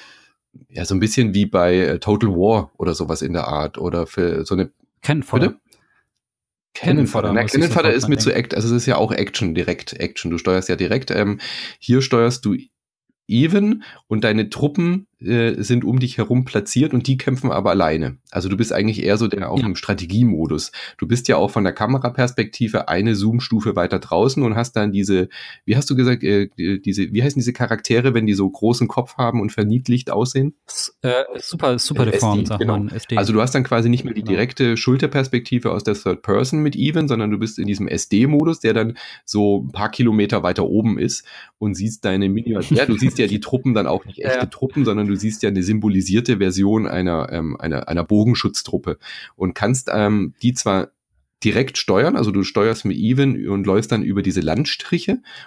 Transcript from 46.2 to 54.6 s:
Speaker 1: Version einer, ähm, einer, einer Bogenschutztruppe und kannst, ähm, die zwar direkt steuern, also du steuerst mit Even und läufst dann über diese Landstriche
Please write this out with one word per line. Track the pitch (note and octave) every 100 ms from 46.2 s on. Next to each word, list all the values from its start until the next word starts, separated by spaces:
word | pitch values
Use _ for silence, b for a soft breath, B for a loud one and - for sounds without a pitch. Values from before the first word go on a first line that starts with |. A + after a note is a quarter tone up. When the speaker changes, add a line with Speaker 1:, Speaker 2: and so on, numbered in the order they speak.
| B2 G#2+
Speaker 1:
Version | F#2+ F#2 G2 A2 G#2
einer, | F2+ F#2 E2 -
ähm, | E2+ D#2+ -
einer, | E2 C#2 -
einer | E2
Bogenschutztruppe | E2 G#2 G#2+ A#2 G2 - - F#2 - - B B B _
und | F#2
kannst, | - G#2 C3 -
ähm, | G#2+ G#2 G#2+ F2 -
die | B2
zwar | B2+ - F#2+ - _ _ _ _ _
direkt | G2+ G#2 C3 -
steuern, | - F#2+ D3 -
also | G#2+
du | F#2+
steuerst | F#2+ - G#2+ A2+ G#2
mit | F2+
Even | A2 C3 C#3 C3 -
und | G2+ G2
läufst | F#2+ -
dann | A2+
über | - G2
diese | F#2 F#2
Landstriche | D2+ F2+